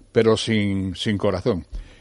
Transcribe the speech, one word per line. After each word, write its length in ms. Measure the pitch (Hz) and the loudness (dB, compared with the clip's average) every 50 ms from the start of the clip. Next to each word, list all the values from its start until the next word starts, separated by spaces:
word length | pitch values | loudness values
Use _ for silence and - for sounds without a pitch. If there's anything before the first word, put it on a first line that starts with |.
| - _ | -18 _
pero 260 | - 120 110 110 110 | 0 2 4 4 4
sin, 560 | 110 - 117 110 107 101 101 98 98 95 95 87 | 2 2 0 0 0 0 0 0 -2 -2 -4 -6
sin 220 | - - 113 104 | -4 -2 -2 -2
corazón. 480 | 92 - 101 95 90 - 127 104 82 - - - - - - - - | 0 0 -2 -2 0 -2 -2 -2 -2 -4 -8 -12 -14 -14 -14 -20 -20